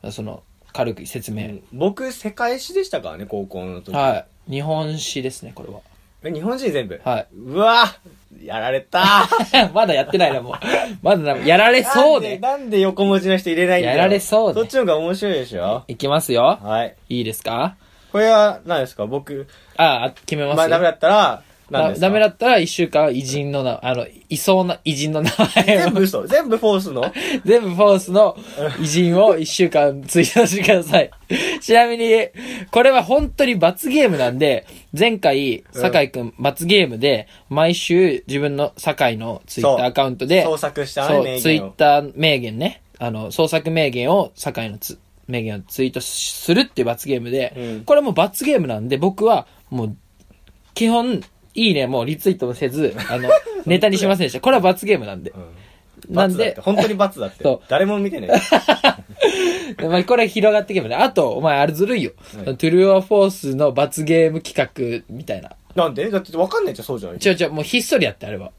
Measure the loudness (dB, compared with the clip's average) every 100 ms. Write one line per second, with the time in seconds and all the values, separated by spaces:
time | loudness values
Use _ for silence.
0 | -14 -12 -12 -14 _ _ _ -6 -6 -6
1 | -12 -12 -10 -10 -10 -14 _ -4 -4 -2
2 | -12 -10 -12 -6 -4 -4 -6 -6 -4 -8
3 | -10 -14 -10 -10 -10 -12 -12 -12 -8 -2
4 | 0 -2 -6 _ -12 -8 -4 -4 -4 -8
5 | -8 -8 -8 -10 -18 -18 -18 -20 _ _
6 | _ _ -12 -8 -6 -4 -4 -4 -6 -8
7 | -6 -6 -6 -16 -8 0 2 4 2 -2
8 | _ _ _ -20 -10 -6 -4 -4 -2 0
9 | 4 4 4 0 2 2 4 2 2 2
10 | 0 2 2 0 -6 -10 -2 -2 -2 -4
11 | 0 0 0 -2 4 6 6 4 2 4
12 | 6 4 0 -4 -4 -4 -2 0 2 2
13 | 0 2 0 -2 -2 0 2 2 2 2
14 | 2 2 0 0 2 0 -2 0 0 0
15 | -2 -4 -4 -4 -4 -6 -4 -4 -6 -8
16 | -2 -2 0 2 2 2 -2 -4 -4 -10
17 | _ -6 -6 -8 -8 -4 -6 -8 _ _
18 | _ 0 4 6 4 0 -4 -4 -4 -6
19 | -6 -6 -8 -14 -14 _ _ 2 2 2
20 | -4 -8 -8 -4 -2 2 2 4 2 2
21 | 4 4 4 0 _ _ _ -2 0 2
22 | 0 4 2 2 2 4 2 -2 0 2
23 | 2 0 -6 -6 -4 -4 -4 -4 -4 -4
24 | -6 -14 _ -4 2 2 2 -2 -4 -4
25 | -4 -2 -2 0 2 2 4 4 2 2
26 | 0 0 0 0 2 0 2 0 -2 -6
27 | -6 -6 -6 -4 2 2 2 2 4 4
28 | 2 4 4 2 -14 -8 -6 -4 -2 2
29 | 2 6 4 4 -2 0 2 4 2 0
30 | -2 2 2 4 2 2 2 2 4 0
31 | 0 -6 _ -4 -4 -6 4 4 4 2
32 | 2 2 2 -8 -14 -14 -2 4 6 4
33 | 4 0 0 0 0 4 2 0 -2 2
34 | 2 2 -2 0 0 0 -4 -20 -14 0
35 | 0 2 0 0 -2 -4 -8 -4 0 2
36 | 0 -4 -10 -4 -4 -4 0 2 2 0
37 | 0 0 -4 -20 _ 0 0 0 0 2
38 | 2 0 -4 -4 -2 -2 -4 -4 -6 0
39 | 0 -2 -8 -12 _ 0 2 2 0 0
40 | -2 -2 0 2 2 -2 -4 -6 -8 -4
41 | 0 0 0 -2 0 0 -4 0 4 4
42 | 2 -2 0 0 -2 -4 -6 -6 _ _
43 | -8 -8 -8 -2 0 0 -2 -2 -2 -2
44 | 0 0 0 _ -10 -8 -10 -12 -14 -16
45 | _ _ -8 -6 -6 -10 -12 -4 -4 -4
46 | -10 -8 -8 -8 0 0 0 -2 -4 -4
47 | -4 -6 -4 -4 -4 -8 -10 -10 2 2
48 | 2 0 0 -2 -2 0 0 -4 -4 0
49 | -2 0 2 2 -2 _ _ -6 -6 -8
50 | _ _ _ _ _ _ _ -2 2 2
51 | 0 -4 -6 _ _ -2 0 2 0 -2
52 | -4 -2 -2 -2 -4 -4 -4 -2 -2 -4
53 | -6 -4 4 2 2 -8 0 2 2 2
54 | 0 0 -2 -2 2 4 4 0 0 0
55 | 0 -12 -14 -16 -20 -20 -20 _ _ _
56 | -6 0 0 0 -2 -2 -2 0 0 0
57 | -2 -2 -10 -2 -2 -2 -2 0 0 0
58 | -4 -6 2 2 4 0 2 2 2 -2
59 | -12 -2 0 0 -2 -2 -8 -8 -2 0
60 | 2 2 2 2 2 2 0 -4 -4 0
61 | 2 2 0 0 0 2 0 0 -2 0
62 | -4 -10 -20 -12 -10 -4 2 4 6 4
63 | 4 2 2 0 -6 0 0 2 -2 -2
64 | 2 4 4 0 -6 -4 -4 -4 -6 -6
65 | -10 -16 -10 -10 -10 -20 _ -2 -2 -2
66 | -4 -4 -6 -4 -2 0 -4 -6 -10 -10
67 | -10 -2 0 0 -2 -4 -4 -4 0 0
68 | 0 -4 -12 -12 -14